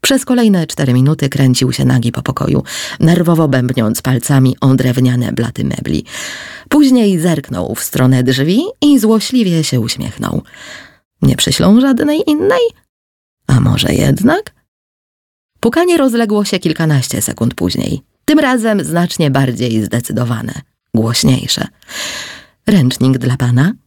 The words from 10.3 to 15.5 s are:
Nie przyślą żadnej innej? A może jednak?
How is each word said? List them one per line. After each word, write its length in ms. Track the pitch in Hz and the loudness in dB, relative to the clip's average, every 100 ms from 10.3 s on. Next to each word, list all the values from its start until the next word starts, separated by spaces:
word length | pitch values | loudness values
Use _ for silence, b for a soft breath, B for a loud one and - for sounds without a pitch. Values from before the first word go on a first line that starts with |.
| - - B B B B B _ _ | -6 -8 B B B B B _ _
Nie 140 | 135 127 | 0 0
przyślą 460 | - - 180 220 | -2 2 4 4
żadnej 480 | 269 240 294 311 - | 4 2 0 0 0
innej? 320 | 302 381 508 466 - _ _ _ _ _ _ - | 0 0 2 0 -4 _ _ _ _ _ _ 0
A 120 | 127 | 2
może 340 | - - - | 2 0 0
jednak? 600 | - 139 135 226 359 - _ _ _ _ _ _ _ _ _ _ | 0 2 2 2 0 -4 _ _ _ _ _ _ _ _ _ _